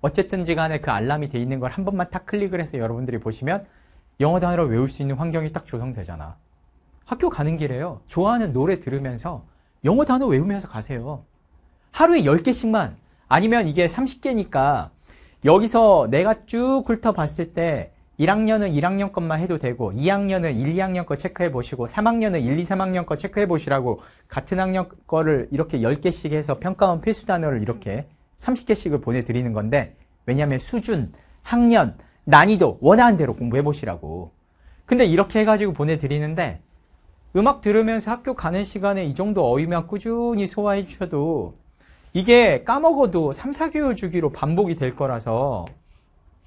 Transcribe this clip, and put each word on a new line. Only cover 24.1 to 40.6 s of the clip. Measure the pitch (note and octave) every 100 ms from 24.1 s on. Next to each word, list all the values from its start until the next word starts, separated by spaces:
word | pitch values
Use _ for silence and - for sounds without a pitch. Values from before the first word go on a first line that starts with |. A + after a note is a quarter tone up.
| _ _
같은 | - - F#3
학년 | F#3+ F#3 F3+ - -
거를 | D#3+ D#3 C#3+ -
이렇게 | C#3 D#3+ C3+
열 | A2+ D3
개씩 | F3+ E3+ D#3
해서 | D3+ D3 C3+
평가원 | F#3 F#3+ G3 E3+
필수 | A3 G#3+ -
단어를 | F3+ D#3 B2
이렇게 | G#2+ A#2 A2 G#2 D3 _ _ _
삼십 | - B3 -
개씩을 | G#3 F3 D3
보내드리는 | C#3+ B2 A#2+ A#2+ B2
건데, | G#2+ G#2+ C#3 A2+ - _ _ -
왜냐면 | C3 D3 C3
수준, | - A#3+ - F#3+ A#2 - _ _
학년, | - A#3+ A#3 A3+ B2+ - - _
난이도 | - D3 F#3 G#3 D3+ -
원하는 | C3+ A3 A#3+ F#3+
대로 | C3+ C3+
공부해 | A#2+ B2+
보시라고. | D3 C#3+ A2+ E2+ D2+ E2+ E2+ _ _ _ - - -
근데 | B3 G#3+
이렇게 | E3+ G3 A3
해가지고 | G#3+ G#3+ G#3
보내드리는데 | D#3 D3+ D#3+ C#3+ D3 D3+ D#3+ D3+ D#2+ _ _ _ _ _ _ _ F#3
음악 | A3+ C#4
들으면서 | G#3 G#3 A3 A3+ G#3+
학교 | A#3+ C4
가는 | B3+ D#3+ F3+
시간에 | G3 G3+ G3+ G3
이 | E3
정도 | C3+ G3+ G3 C3
어휘만 | B2+ E3 E3+ E3+
꾸준히 | G3+ A3+ A#3 A#3+ A3 F#3+
소화해 | G#3+